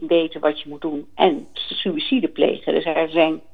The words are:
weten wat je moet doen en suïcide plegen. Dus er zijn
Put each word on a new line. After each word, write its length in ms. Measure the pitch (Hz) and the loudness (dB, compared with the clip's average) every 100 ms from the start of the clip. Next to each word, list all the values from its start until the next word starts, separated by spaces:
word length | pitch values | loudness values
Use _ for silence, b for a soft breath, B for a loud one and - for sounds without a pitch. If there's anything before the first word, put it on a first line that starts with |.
weten 400 | 160 170 160 156 | 2 2 2 0
wat 200 | 151 151 | 0 0
je 80 | 147 | -8
moet 120 | 147 | -8
doen 280 | 165 147 139 | -6 -6 -8
en 340 | - 180 135 - | 2 2 2 -6
suïcide 760 | - - - 202 160 - 262 180 | -12 -8 -4 -4 -4 0 0 0
plegen. 440 | - - - - | 2 0 2 -2
Dus 100 | 160 | -2
er 240 | 165 151 160 | 0 0 0
zijn 300 | 160 160 160 - | 2 2 2 -8